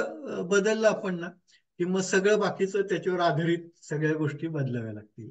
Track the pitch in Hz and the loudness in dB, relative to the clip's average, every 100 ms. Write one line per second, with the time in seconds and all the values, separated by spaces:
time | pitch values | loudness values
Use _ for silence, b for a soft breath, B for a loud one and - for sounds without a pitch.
0 | - - 269 190 180 202 202 220 220 190 | 2 -6 -10 -6 2 2 4 4 4 2
1 | 202 175 175 - _ b _ - 175 190 | -2 -4 -6 -12 _ b _ -4 0 0
2 | 185 196 196 208 190 - 190 202 190 170 | 2 4 4 4 2 0 -2 0 0 0
3 | 190 175 170 151 165 165 - _ - 151 | 0 2 2 2 0 0 -4 _ -8 -2
4 | 156 151 147 - 165 151 123 120 113 107 | 0 0 -2 -4 -6 -4 -4 -4 -6 -10
5 | 104 - 110 | -14 -18 -18